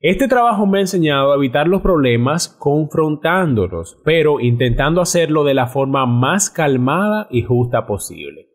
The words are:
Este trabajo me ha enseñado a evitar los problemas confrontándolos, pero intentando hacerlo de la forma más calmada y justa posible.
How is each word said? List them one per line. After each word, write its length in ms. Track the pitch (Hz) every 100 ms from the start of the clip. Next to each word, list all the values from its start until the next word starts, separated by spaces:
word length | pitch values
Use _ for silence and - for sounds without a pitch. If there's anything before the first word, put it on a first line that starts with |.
Este 220 | 156 190 269
trabajo 400 | 247 240 208 202
me 120 | 196
ha 20 |
enseñado 500 | 190 190 156 143 139
a 60 | 143
evitar 320 | 139 139 156
los 120 | 190
problemas 680 | - 170 131 117 123 165 -
confrontándolos, 1500 | _ 143 147 151 - 156 151 165 180 175 117 90 87 82 -
pero 360 | - 165 151 139
intentando 600 | 120 120 127 117 143 170
hacerlo 440 | 175 175 165 151
de 100 | 147
la 140 | 135 120
forma 380 | 139 135 139 131
más 440 | 120 131 185 -
calmada 760 | - 151 131 127 160 208 214 214
y 120 | 123
justa 440 | - 120 123 120 -
posible. 640 | 101 - 80 71 73 -